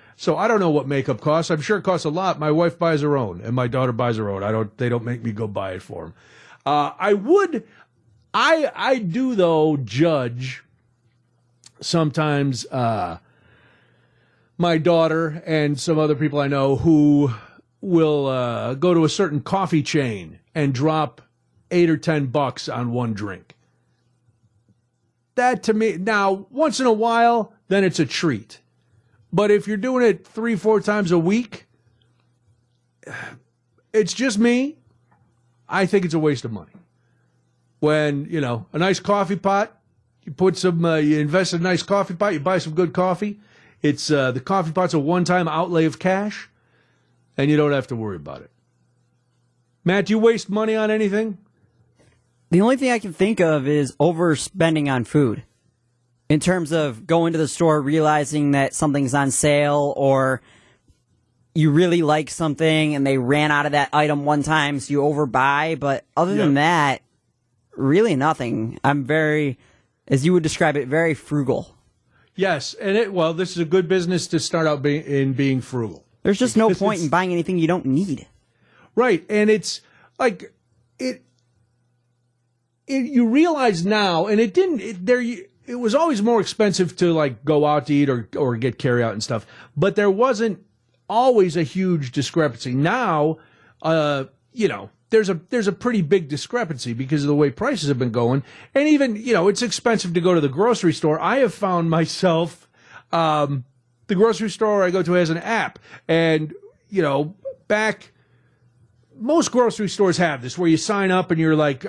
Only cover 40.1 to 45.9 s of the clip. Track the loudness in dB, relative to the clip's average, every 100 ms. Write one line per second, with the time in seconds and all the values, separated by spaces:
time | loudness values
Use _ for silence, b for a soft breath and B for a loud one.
40.1 | _ -12 0 0 2 0 0 2 2 2
41.1 | 2 2 0 0 0 0 0 0 -2 -2
42.1 | -2 -2 -2 -2 -2 -2 -2 0 0 -2
43.1 | -2 -6 -8 b b b b -2 0 0
44.1 | 0 0 -2 -2 -2 -2 -2 0 0 0
45.1 | 0 2 0 0 -2 -2 0 0